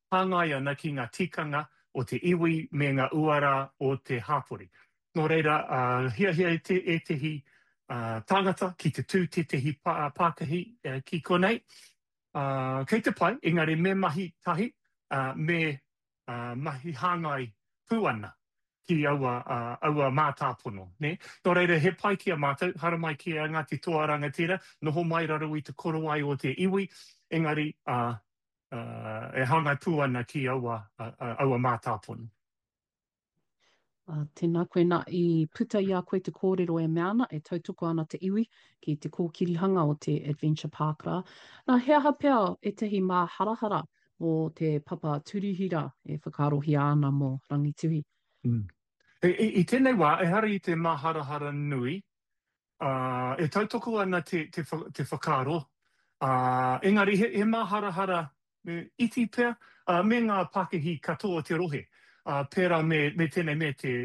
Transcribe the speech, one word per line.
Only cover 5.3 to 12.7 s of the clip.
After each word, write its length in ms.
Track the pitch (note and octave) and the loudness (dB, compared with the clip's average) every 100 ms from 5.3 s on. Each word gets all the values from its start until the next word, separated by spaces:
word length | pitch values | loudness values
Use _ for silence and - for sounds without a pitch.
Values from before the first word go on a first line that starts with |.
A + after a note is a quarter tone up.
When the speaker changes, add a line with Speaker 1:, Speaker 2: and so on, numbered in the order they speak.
| D#3+ D3+ D3+ - | 4 4 2 0
Speaker 1:
uh, 420 | C3+ B2 B2 C3 G#2+ | 0 2 2 0 2
hia 160 | G3 | 2
hia 180 | E3 F3+ E3 | 4 2 2
e 40 | |
te, 140 | - F#3 F#3 | 0 0 2
e 120 | E3 | -2
te 140 | - D#3 | -2 -4
hi, 140 | D#3 D3+ - _ _ _ - | -4 -6 -10 _ _ _ -10
uh, 300 | A#2+ A2+ A2+ | -6 -4 -6
tāngata 460 | - F#3+ F#3+ E3+ F#3 F3 | 0 2 2 0 -4 -2
ki 120 | E3 - | -4 -4
te 80 | |
tū 220 | - F#3+ F3 | -2 0 0
te, 160 | - | -2
te 140 | D#3+ D3 | -2 -2
hi 140 | C#3+ C#3+ | -2 -2
pā-, 320 | F3 D#3+ D3 - | -2 -2 -2 0
Pākahi, 440 | E3+ - D3 F3 - - D3 | 0 0 -4 -4 -6 -10 -8
uh, 140 | C3 | -8
ki 160 | - E3+ | -6 -6
konei. 380 | - F3 F#3+ A3+ - - - _ _ _ _ | 0 4 4 2 -6 -20 -20 _ _ _ _
Uh, 540 | D3+ C#3 C3+ C3 | -6 -2 -2 -2